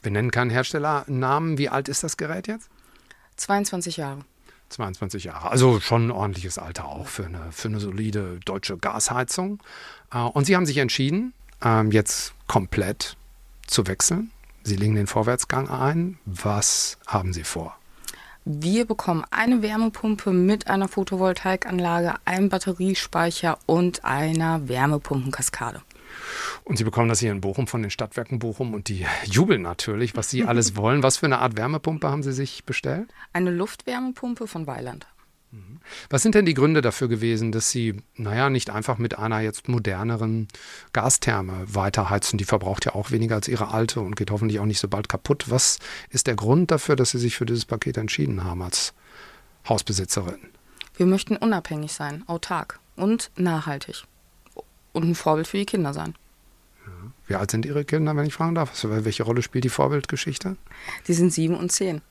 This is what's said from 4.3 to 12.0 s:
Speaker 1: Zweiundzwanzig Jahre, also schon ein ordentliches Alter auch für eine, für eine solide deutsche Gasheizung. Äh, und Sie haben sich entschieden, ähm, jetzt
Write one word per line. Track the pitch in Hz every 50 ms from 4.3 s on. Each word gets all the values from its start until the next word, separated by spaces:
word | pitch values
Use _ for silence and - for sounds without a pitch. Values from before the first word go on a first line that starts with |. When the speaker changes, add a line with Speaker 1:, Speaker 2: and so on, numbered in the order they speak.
| _ _ _ - - _ _ _
Speaker 1:
Zweiundzwanzig | - - 113 95 92 - 104 92 - 101 87
Jahre, | 90 - - - 90
also | - 131 127 131 120 101
schon | - - 117 117 117 117
ein |
ordentliches | 120 95 104 101 95 90 90 92 - -
Alter | - 82 85 - -
auch | 69 71 80 87
für | - - - 98
eine, | 82 85 82 80 82
für | 80 - - 113
eine | 107 107
solide | 101 101 92 101 110 110 101 104 98 90 87 87 -
deutsche | - 95 - - - 196 165
Gasheizung. | - 196 - 220 - - 120 123 131 - - - 185 196 208 202 - - - - - - - - _ _
Äh, | - 123
und | 120 120 - 147 135
Sie | 165 196
haben | 180 180
sich | 151 131 143
entschieden, | 135 120 - - 135 139 156 196 240 254 - _ - - - -
ähm, | - 120 113 110 110 107
jetzt | 104 110